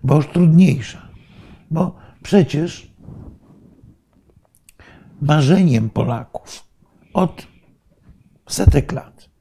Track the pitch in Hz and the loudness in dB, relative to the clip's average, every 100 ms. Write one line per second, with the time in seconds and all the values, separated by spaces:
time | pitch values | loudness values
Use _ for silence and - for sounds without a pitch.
0 | 131 147 143 175 175 160 185 139 110 - | 2 0 0 2 4 6 4 0 -8 -18
1 | - - _ - - - _ 160 180 - | -20 -20 _ -20 -20 -20 _ -6 -6 -8
2 | - _ - 202 160 143 170 - - _ | -20 _ 0 2 2 -2 -8 -10 -20 _
3 | - - - - _ _ _ _ - _ | -20 -20 -20 -20 _ _ _ _ -20 _
4 | _ _ _ _ _ _ _ _ - - | _ _ _ _ _ _ _ _ -20 -20
5 | - - 143 151 139 190 180 117 110 - | -20 -8 -2 0 2 2 2 0 -2 -4
6 | 117 117 120 - - - - _ _ _ | -4 -6 -10 -20 -20 -20 -20 _ _ _
7 | _ - 180 - - _ _ _ _ _ | _ -4 -4 -6 -20 _ _ _ _ _
8 | _ _ _ _ _ - 190 143 - - | _ _ _ _ _ 2 4 4 -2 -10
9 | - _ _ _ | -14 _ _ _